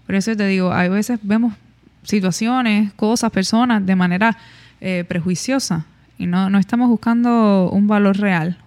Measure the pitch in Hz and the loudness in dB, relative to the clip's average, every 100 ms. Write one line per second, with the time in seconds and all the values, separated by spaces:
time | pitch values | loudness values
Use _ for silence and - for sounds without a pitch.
0 | - 190 190 220 196 190 180 175 180 196 | -4 -4 -2 -2 0 0 0 0 0 0
1 | 214 240 208 220 240 208 _ _ _ _ | -2 -4 -2 0 0 -4 _ _ _ _
2 | - 208 185 160 226 254 233 208 208 - | -4 -2 -2 -2 -2 0 0 0 0 -2
3 | 214 240 226 202 190 220 247 220 190 185 | -2 0 -2 -2 0 0 2 0 0 2
4 | 180 180 226 - - - - - 185 180 | 2 2 0 -2 -10 -20 -20 -12 -6 -6
5 | 175 180 165 175 - 262 - - - _ | -4 -4 -4 -4 -2 -4 -2 -6 -6 _
6 | _ - 180 180 190 196 185 240 247 220 | _ -10 -4 -2 2 2 0 0 2 0
7 | - 233 240 233 214 196 180 196 208 214 | 0 0 2 2 4 4 2 2 2 2
8 | 202 196 208 175 165 180 | 2 2 0 0 -2 -6